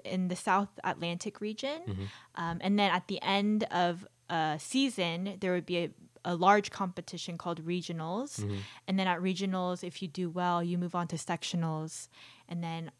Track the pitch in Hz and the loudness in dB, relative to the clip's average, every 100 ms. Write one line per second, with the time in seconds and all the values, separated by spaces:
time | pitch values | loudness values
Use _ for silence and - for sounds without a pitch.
0 | - 185 185 180 - 190 196 - - - | -2 0 0 0 2 2 2 -4 -4 -2
1 | 170 170 214 - 208 220 269 320 339 95 | -2 -2 -6 -6 -6 -4 -4 -4 -4 -4
2 | 98 - - - 170 170 190 208 196 180 | -6 -10 -14 -4 -4 0 2 4 6 4
3 | - 190 - 196 208 214 202 175 175 175 | 0 -2 2 4 4 2 2 4 2 2
4 | 202 _ - 170 156 151 - 262 269 214 | -8 _ -2 0 2 0 0 2 2 2
5 | 170 170 190 190 190 180 175 175 170 - | 0 0 -4 -2 0 0 2 0 0 -6
6 | - - 180 175 185 208 202 - 190 180 | -20 -8 -2 6 8 8 6 -4 -4 -4
7 | 170 175 - 170 180 170 160 180 165 165 | -10 -10 -8 -6 -4 -4 -2 -2 -2 -4
8 | 160 196 285 - 104 101 101 - - 190 | -2 -4 -4 -4 -4 -4 -6 -12 -2 2
9 | 190 175 185 185 196 185 180 180 180 - | 2 2 0 0 0 0 -2 -4 -8 -8
10 | 185 185 175 175 180 175 170 175 175 175 | -8 -4 -4 0 2 2 2 0 0 -2
11 | 175 160 - 170 - 175 165 156 160 - | -2 -4 -4 -4 -2 0 0 -2 -6 -10
12 | - - - - - 175 170 165 156 | -14 -18 -20 -20 -10 -6 -6 -6 -8